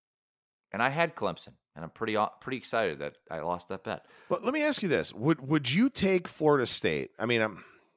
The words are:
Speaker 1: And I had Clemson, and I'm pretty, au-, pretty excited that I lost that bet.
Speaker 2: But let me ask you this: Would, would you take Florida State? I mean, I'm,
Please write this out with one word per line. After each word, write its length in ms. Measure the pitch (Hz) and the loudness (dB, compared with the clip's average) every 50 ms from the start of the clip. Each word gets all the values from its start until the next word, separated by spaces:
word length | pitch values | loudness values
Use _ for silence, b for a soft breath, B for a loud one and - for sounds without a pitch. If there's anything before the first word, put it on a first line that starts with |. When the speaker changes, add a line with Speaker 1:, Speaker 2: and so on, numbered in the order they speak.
| _ _ _ _ _ _ _ _ _ _ _ _ _ _ | _ _ _ _ _ _ _ _ _ _ _ _ _ _
Speaker 1:
And 100 | - 101 | -2 0
I 80 | 117 135 | 0 0
had 240 | 139 160 170 165 165 | 2 2 0 0 0
Clemson, 400 | - 110 95 85 - - - - _ _ _ - | -2 -2 -2 -2 -4 -10 -18 -20 _ _ _ -14
and 80 | 76 82 | -12 -12
I'm 60 | 80 | -12
pretty, 260 | - - 113 110 107 | -8 -6 -4 0 2
au-, 160 | 104 107 - - - | 2 0 0 -2 -8
pretty 180 | - 131 131 120 | -10 -8 -8 -8
excited 420 | - - - 113 110 90 76 67 | -8 -4 -2 0 0 0 -2 -4
that 180 | 71 73 - _ _ - | -6 -8 -8 _ _ -10
I 100 | 78 80 | -8 -6
lost 280 | 76 85 87 87 - - | -4 -4 -4 -4 -6 -10
that 160 | 95 92 - | -12 -10 -8
bet. 220 | 113 92 - _ b b b b b | -8 -8 -8 _ b b b b b
Speaker 2:
But 160 | 202 - - | -4 -2 -2
let 80 | 233 277 | -2 -2
me 100 | 311 294 | 0 0
ask 180 | 302 285 - | 0 0 0
you 60 | 214 175 | 0 2
this: 260 | 139 87 78 - - | 0 2 0 -2 -4
Would, 280 | 98 117 156 165 - | -2 2 2 2 0
would 280 | 147 131 156 156 139 120 | 0 0 0 0 0 0
you 200 | 135 190 247 277 | 2 4 2 2
take 400 | - - 196 190 190 180 175 - | 2 2 2 2 2 2 0 -2
Florida 360 | - - 156 151 147 139 120 | -6 2 4 4 6 6 4
State? 460 | - - - - 92 78 71 65 - _ - | 2 0 2 2 2 2 0 -2 -4 _ -4
I 80 | 107 | -2
mean, 160 | 120 120 113 | 0 2 2
I'm, 220 | 110 107 95 - B B B B B B B | 2 0 -2 -6 B B B B B B B